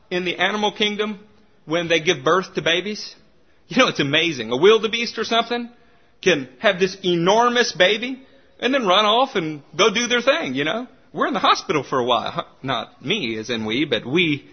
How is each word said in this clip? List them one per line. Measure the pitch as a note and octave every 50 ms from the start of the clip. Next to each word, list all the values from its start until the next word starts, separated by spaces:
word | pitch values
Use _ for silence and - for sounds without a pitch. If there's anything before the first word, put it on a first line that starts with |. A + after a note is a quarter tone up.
| _ -
in | F#3 F3+ F#3
the | F3 E3+ -
animal | F3 F#3+ G#3 G#3 G#3+ G#3
kingdom | - - G#3+ G#3 G#3 G3+ G#3 G#3+ G#3+ - - - _ _ _ _ _ _ _
when | D3+ D#3 F3 E3+ E3
they | E3 E3
give | D#3+ F3 F3 C#3+ C3
birth | D#3 E3+ F#3+ F3+ - -
to | F#3
babies? | C#3+ D#3+ E3 F3 F3+ G#3 G#3+ G#3 - - - - _ _ _ _ _ _ _ _ _ -
You | E3 A#3+
know, | B3+ F#3+
it's | - -
amazing. | D#3 C#3 C#3+ D#3 E3 E3+ D#3 B2+ A2 A2
A | A#2+ B2+
wildebeest | D#3+ G3+ A3+ A3 G3+ A3 G#3 A#3 A#3 A3+ - A#3
or | A3
something | - A#3 A3+ A#3 A#3 A#3+ A#3+ A#3+ A#3 - _ _ _ _ _ _ _ _ _
can | - F#3 E3+ D3 B2+ - - -
have | - G#3+ G3 F3
this | F#3+ F#3 F#3+ - -
enormous | F#3 F3 E3+ E3 F#3 G#3 A3+ A#3+ A#3+ A#3+ A#3+ A3+ - -
baby | D#3+ F3+ F#3+ G#3+ A3 A3+ B3+ C4+ B3 - - - - _ _ _ _
and | - A#3+ C4+
then | C#4 A#3+ F#3
run | F3 G3+ G#3+
off | G#3 G#3+ A#3+ C4+ C4 -
and | G3+ E3 D#3 D#3 D3 - _ -
go | D3+ G3 A3
do | F#3+ A3+ A#3+ A3+
their | B3 A#3+
thing, | A#3 B3+ C#4 - - C#3+ C3
you | C4+ C#4
know. | D#3 E3+ A3+ B3+ - - - _ _
We're | - D#3+ B3+ E4+
in | D4
the | F#3 - D4
hospital | G4+ - - - F3 D3 B2
for | - D3+ C3
a | A#2+
while. | B2 A#2+ A2 G#2 G#2
Huh? | - F3 - - - _
Not | - C3 C3 A#2 G#2 - - - A#2+
me, | C3 G3+ A3+ D3+ A2+ A2+ A2
as | A2 A#2
in | A#2+ A2+ A2
we, | G#2+ A2 C3 D#3+
but | D3+ B2 G#2+ -
we | A#2 C3+ F3+ F3+ D#3+ D3 C#3 - -